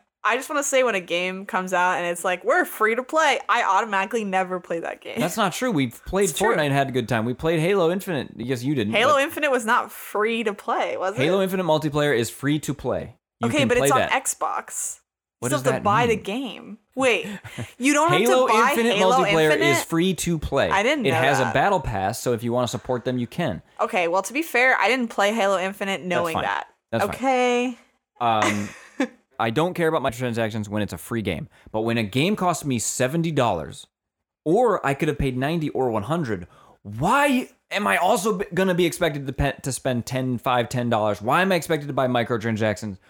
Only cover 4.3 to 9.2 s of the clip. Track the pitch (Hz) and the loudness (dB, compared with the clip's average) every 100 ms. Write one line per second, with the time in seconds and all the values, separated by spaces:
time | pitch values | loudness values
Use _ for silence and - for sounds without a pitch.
4.3 | 185 185 185 - 170 - - - - 170 | -2 -2 -4 -6 -6 -6 -10 -10 -4 -2
5.3 | 208 196 - 254 165 127 - - 190 196 | 0 -2 0 0 0 0 -4 -4 0 0
6.3 | 151 208 208 147 139 135 127 110 120 113 | 2 0 2 2 2 0 0 0 0 0
7.3 | 123 160 165 170 202 165 185 196 147 - | -2 0 0 2 2 2 0 -2 -4 -4
8.3 | - 120 127 127 143 101 120 254 285 | -8 -6 -4 -2 0 2 2 4 2